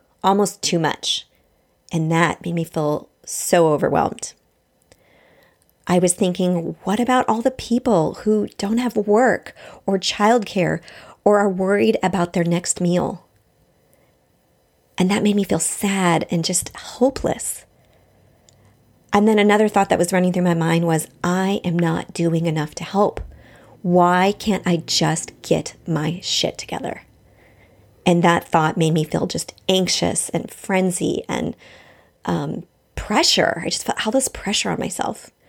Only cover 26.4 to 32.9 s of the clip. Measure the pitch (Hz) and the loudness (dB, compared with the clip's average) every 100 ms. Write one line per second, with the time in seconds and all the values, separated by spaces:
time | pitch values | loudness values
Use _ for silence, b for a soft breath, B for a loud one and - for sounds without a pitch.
26.4 | - - - 233 269 - - _ _ b | -4 -6 -10 -8 -8 -12 -16 _ _ b
27.4 | b b b b b _ - 175 170 170 | b b b b b _ 0 2 4 2
28.4 | - 170 156 170 160 160 156 170 - 156 | 2 0 0 0 0 0 -2 -4 -4 -6
29.4 | - - - 190 180 - 170 175 - 170 | -10 -10 -2 0 0 0 -2 -2 -4 -6
30.4 | - - - 185 185 175 180 - - - | -6 -12 -4 0 0 0 -2 -4 -4 -6
31.4 | - - B B B B B B - 170 | -6 -10 B B B B B B -4 -4
32.4 | 147 - - _ _ | -4 -8 -12 _ _